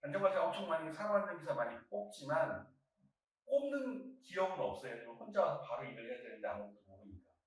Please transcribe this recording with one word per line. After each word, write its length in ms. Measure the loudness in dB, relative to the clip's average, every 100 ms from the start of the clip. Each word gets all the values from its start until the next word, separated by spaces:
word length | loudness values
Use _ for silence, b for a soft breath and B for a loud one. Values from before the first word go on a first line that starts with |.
안전관리자 400 | -2 4 6 6
엄청 240 | 2 2 0
많이, 240 | -2 -2
산업안전기사 600 | -4 2 2 2 -4 -2
많이 240 | 0 0 -2 -8
뽑지만 800 | -6 -6 -8 0 2 4 0 -8 _ _ _ _ _ _ _ 2
뽑는 720 | 2 4 0 0 -4 -8 -14
기업은 360 | -8 0 2 2
없어요. 340 | -2 -2 -6
왜냐면 220 | -8 -10 -12
혼자 260 | -2 4
와서 200 | 4 4
바로 220 | -2 -4
일을 260 | -4 -8 -8
해야 120 | -8
되는데 260 | -8 -6 -4
아무것도 340 | -4 -6 -12 -20
모르니까. 440 | -20 -18 -18 _ _